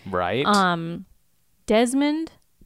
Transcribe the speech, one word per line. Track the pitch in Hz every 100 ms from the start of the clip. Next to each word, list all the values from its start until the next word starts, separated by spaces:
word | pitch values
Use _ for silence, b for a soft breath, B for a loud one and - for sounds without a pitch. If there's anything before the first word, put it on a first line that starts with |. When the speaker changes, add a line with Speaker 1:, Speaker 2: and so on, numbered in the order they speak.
| -
Speaker 1:
Right. | 92 87 110 151
Speaker 2:
Um, | 208 185 170 165 170 190 _ _ _ _ _ -
Desmond | 214 240 262 285 302 320 - _ _